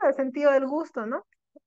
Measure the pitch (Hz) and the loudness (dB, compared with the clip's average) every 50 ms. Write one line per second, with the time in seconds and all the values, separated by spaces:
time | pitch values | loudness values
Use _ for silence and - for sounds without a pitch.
0 | 403 285 277 - 269 269 247 294 294 285 277 269 269 262 285 311 320 - - 254 | 0 0 0 0 -2 -4 -2 2 2 4 4 4 2 0 -2 -4 -6 -6 -8 -8
1 | 214 220 254 370 - _ _ _ _ _ _ - - | -8 -6 -8 -8 -10 _ _ _ _ _ _ -20 -20